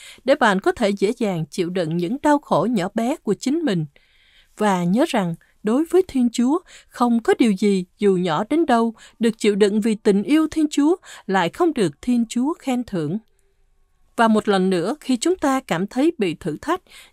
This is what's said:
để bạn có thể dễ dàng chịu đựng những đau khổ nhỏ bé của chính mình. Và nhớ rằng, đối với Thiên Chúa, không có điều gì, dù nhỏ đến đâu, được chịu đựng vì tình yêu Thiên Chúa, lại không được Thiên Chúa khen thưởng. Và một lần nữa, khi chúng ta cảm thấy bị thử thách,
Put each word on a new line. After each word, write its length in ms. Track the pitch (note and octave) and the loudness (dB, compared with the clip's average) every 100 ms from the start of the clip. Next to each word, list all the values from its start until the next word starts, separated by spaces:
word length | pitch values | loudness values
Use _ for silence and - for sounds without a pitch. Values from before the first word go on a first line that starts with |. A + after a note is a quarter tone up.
| - - | -20 -6
để 100 | B3+ | 0
bạn 260 | D4 A3+ F#3+ | 2 2 2
có 120 | F4+ | 0
thể 180 | F4+ G3+ | 0 -2
dễ 220 | G#3 G3 B3+ | 0 -2 -2
dàng 260 | G#3+ E3+ D#3 | -4 -4 -6
chịu 200 | - E3+ | -6 -4
đựng 260 | F#3 D#3 F3 | -4 -4 -2
những 200 | F3 C4+ | -4 -2
đau 160 | D4+ D4 | 0 0
khổ 300 | - D#3+ G#3 | 0 0 0
nhỏ 180 | A3+ F#3 | -2 -2
bé 220 | A3+ A#3 D#4+ | -4 -4 -4
của 180 | - | -4
chính 240 | F#3+ B3+ D#4+ | -4 -2 -2
mình. 280 | D4 F3 D3+ _ _ _ _ _ _ - | -2 -2 -4 _ _ _ _ _ _ -4
Và 280 | G#3+ F3+ | 0 0
nhớ 200 | F3 A3 E4+ | 2 2 0
rằng, 260 | A3+ F3 E3 _ _ | 0 -4 -6 _ _
đối 220 | G#3 B3+ | -2 -2
với 180 | E4 F4+ F#4 | 2 0 0
Thiên 200 | C4 A#3+ | 0 0
Chúa, 260 | - A#3+ F4 - - _ | 0 0 0 -4 -20 _
không 340 | - A#3+ A#3 | -2 0 0
có 120 | F#4 G4+ | 0 2
điều 140 | A#3 | 2
gì, 320 | F#3+ G#3 F#3+ F3 - | 2 0 0 -4 -2
dù 180 | G3+ F#3 | 0 2
nhỏ 280 | F3+ D#3 G#3+ | 0 -2 -2
đến 160 | D#4 D#4 | -2 2
đâu, 280 | A#3 A#3 - - - | 2 0 -4 -16 -4
được 200 | A3+ - | -2 0
chịu 160 | G#3 | 0
đựng 260 | G3+ G#3 G#3+ | 2 2 2
vì 140 | A3+ | 0
tình 280 | G#3+ G#3+ G3 | 0 2 2
yêu 240 | - D#4 D#4 | 2 0 0
Thiên 160 | D#4+ D4+ | -2 -2
Chúa, 260 | - D4 F#4+ - - - | 2 0 0 -6 -14 -4
lại 220 | F#3+ E3+ | -2 -2
không 260 | - E4+ | 0 0
được 280 | B3 F3 - | 0 -2 -2
Thiên 220 | - A#3+ A3+ | -2 -2 -2
Chúa 260 | A#3+ C4+ | -2 -4
khen 300 | F4 - B3 | -4 -4 -6
thưởng. 340 | A#3+ F3+ D3 A3+ - _ _ _ _ _ _ _ _ - | -4 -6 -4 -6 -10 _ _ _ _ _ _ _ _ 0
Và 120 | A3+ | 2
một 200 | G#3+ G#3 | 2 2
lần 220 | G3 F#3 | 2 2
nữa, 260 | F#3 F3+ D4+ | 0 -2 -4
khi 160 | - B3 | -4 -2
chúng 200 | E4 F#4 | 0 0
ta 240 | C#4+ C4 | 0 0
cảm 260 | - E3+ G3+ | -2 -4 -4
thấy 260 | B3+ D#4+ E4+ | 0 0 0
bị 160 | F#3 | -4
thử 220 | D3+ E3+ D3+ | -4 -8 -6
thách, 240 | - F4+ - - - | -4 -6 -8 -20 -20